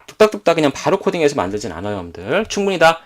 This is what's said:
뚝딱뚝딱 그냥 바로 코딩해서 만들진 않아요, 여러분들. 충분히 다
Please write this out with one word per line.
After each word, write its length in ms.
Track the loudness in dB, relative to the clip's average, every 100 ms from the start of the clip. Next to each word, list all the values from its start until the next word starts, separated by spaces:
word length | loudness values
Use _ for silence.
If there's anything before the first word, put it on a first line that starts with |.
| -20
뚝딱뚝딱 480 | 2 2 4 0
그냥 160 | 2 2
바로 260 | 0 0 0
코딩해서 360 | 0 0 0
만들진 380 | 0 -4 -4 -8
않아요, 220 | -8 -8
여러분들. 520 | -8 -8 -12 -4 -4 -4
충분히 320 | -4 -2 4
다 220 | 4 4